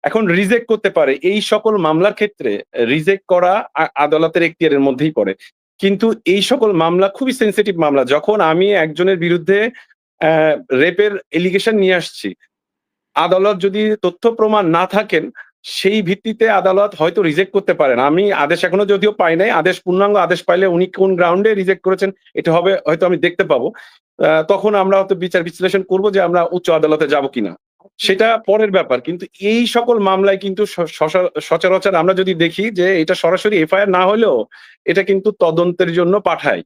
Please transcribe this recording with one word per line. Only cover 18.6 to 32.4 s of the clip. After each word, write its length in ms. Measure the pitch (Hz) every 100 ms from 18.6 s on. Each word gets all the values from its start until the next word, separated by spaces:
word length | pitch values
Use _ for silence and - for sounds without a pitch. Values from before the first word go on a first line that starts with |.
এখনো 220 | 180 185 202
যদিও 260 | 196 208
পাই 240 | 208 175 165
নাই, 140 | 214
আদেশ, 320 | 160 165 180
পূর্ণাঙ্গ 360 | 185 185 202 208
আদেশ 260 | 170 175
পাইলে 240 | - 180 190
উনি 180 | 175 185
কোন 300 | 190 190 180
গ্রাউন্ডে 380 | 175 180 214
রিজেক্ট 280 | 202 190 185
করেছেন, 300 | 190 185 196 190 _
এটা 200 | - 170
হবে 240 | 165 180 190 -
হয়তো 200 | 160 180
আমি 120 | 170
দেখতে 260 | 170 175
পাবো। 300 | 170 135 139 - - _ _ -
আহ, 260 | 156 160
তখন 320 | 160 196 214 208
আমরা 240 | 190 196
হয়তো 160 | 190 185
বিচার 280 | 180 180
বিশ্লেষণ 400 | 170 - 185 196
করবো 280 | 185 190 208
যে 100 | 196
আমরা 220 | 175 175
উচ্চ 260 | 170 180 175
আদালতে 380 | 160 151 151 151
যাবো 200 | 143 135
কিনা, 280 | 127 98 90 _ _ _ _
সেটা 400 | - 190 220 226
পরের 340 | 208 214 214
ব্যাপার। 300 | 190 151 127
কিন্তু 240 | 123 175 185 _
এই 280 | 196 226 233
সকল 320 | 233 240 233
মামলায় 380 | 196 190 196 196
কিন্তু 280 | 196 185 208
স-, 140 | - 165
সসা-, 520 | - 156 185 180 151
সচরাচর 540 | - 165 185 185 202 180
আমরা 180 | 170
যদি 200 | 185 190
দেখি 380 | 170